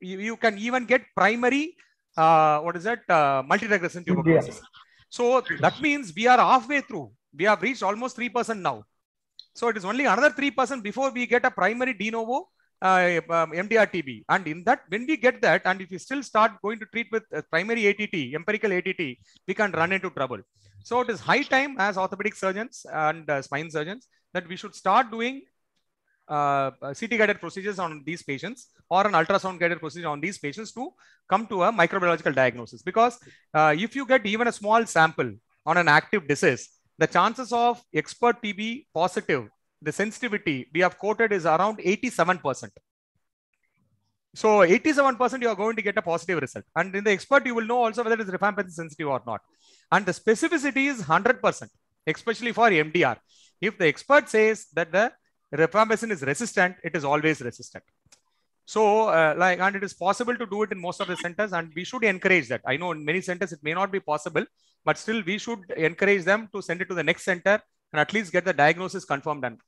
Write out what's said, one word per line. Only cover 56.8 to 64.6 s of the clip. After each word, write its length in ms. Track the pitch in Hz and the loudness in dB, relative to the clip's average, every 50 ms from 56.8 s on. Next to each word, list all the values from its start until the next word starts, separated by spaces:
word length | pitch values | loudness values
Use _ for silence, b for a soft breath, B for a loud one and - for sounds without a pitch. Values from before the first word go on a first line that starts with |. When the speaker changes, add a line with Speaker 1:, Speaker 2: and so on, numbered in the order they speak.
| - | -8
Speaker 1:
it 100 | 165 151 | -6 -6
is 80 | 170 143 | -4 0
always 380 | 139 143 151 151 156 151 - | 0 0 2 2 2 0 -2
resistant. 420 | 127 120 - - 120 - - 107 - _ _ _ _ _ _ _ _ _ _ _ _ _ _ _ _ | -4 -10 -12 -12 -16 -18 -18 -20 -20 _ _ _ _ _ _ _ _ _ _ _ _ _ _ _ _
So, 420 | - - 214 220 208 208 220 220 | -4 0 2 4 4 4 4 4
uh, 260 | 208 165 165 160 156 151 | 4 4 4 4 4 4
like, 220 | 165 180 185 180 175 | 2 2 2 2 2
and 160 | 185 196 202 | 0 0 0
it 60 | 196 202 | -2 -6
is 80 | 190 - | -8 -8
possible 420 | - 170 190 202 - 247 226 247 | -4 -2 0 0 0 -2 -4 -4
to 100 | 214 233 | -4 -6
do 180 | 190 196 208 214 | -6 -4 -4 -4
it 100 | 208 214 | -4 -4
in 80 | 185 | -6
most 180 | 170 180 175 - | -6 -6 -6 -6
of 80 | 196 | -6
the 80 | 180 180 | -6 -6
centers, 380 | - - 175 170 - 214 208 185 | -6 -6 -6 -4 -4 -4 -2 -2
and 180 | 170 165 165 151 | -4 -6 -6 -8
we 120 | 175 180 | -10 -10
should 180 | - - 254 226 | -8 -4 -2 0
encourage 460 | 214 185 180 - 190 185 175 135 113 | 0 0 2 2 4 4 4 2 0
that. 100 | 127 113 - | -4 -6 -4
I 80 | - 160 | -4 -4
know 160 | 147 175 180 | -2 -4 -6
in 140 | 165 156 151 | -6 -6 -4
many 160 | 147 165 190 | -4 -4 -4
centers 320 | - 185 180 175 202 - 170 | -4 -6 -6 -6 -6 -8 -8
it 60 | 147 147 | -8 -8
may 100 | 156 165 | -6 -4
not 200 | 180 196 196 185 | -2 -2 -4 -4
be 80 | 190 | -6
possible, 440 | - - 151 151 - 165 160 156 - - _ _ | -4 -4 -4 -4 -4 -4 -4 -4 -4 -4 _ _